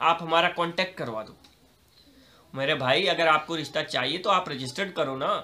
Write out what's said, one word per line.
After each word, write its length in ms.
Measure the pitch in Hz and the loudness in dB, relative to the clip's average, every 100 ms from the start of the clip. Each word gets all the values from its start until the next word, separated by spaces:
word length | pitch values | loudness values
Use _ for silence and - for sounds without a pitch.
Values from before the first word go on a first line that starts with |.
आप 160 | 160 170 | 2 2
हमारा 260 | 165 165 175 | 2 4 4
contact 460 | 175 170 170 185 - | 0 -2 -2 -4 -4
करवा 240 | 127 110 | -8 -8
दो। 140 | 107 - - _ _ _ _ _ _ _ _ _ _ | -12 -18 -20 _ _ _ _ _ _ _ _ _ _
मेरे 200 | 135 139 | -4 0
भाई, 300 | 147 131 151 | 0 2 2
अगर 240 | 190 165 160 | 2 2 4
आपको 280 | 151 165 160 | 4 2 -6
रिश्ता 260 | 151 156 | -4 -6
चाहिए 340 | 147 135 131 160 | -4 -2 -2 -2
तो 120 | 208 | 2
आप 180 | 185 160 | 2 0
registered 440 | 135 127 185 196 | -8 -8 -6 -6
करो 240 | 170 139 131 | -2 -4 -2
ना, 160 | 165 190 | -2 -2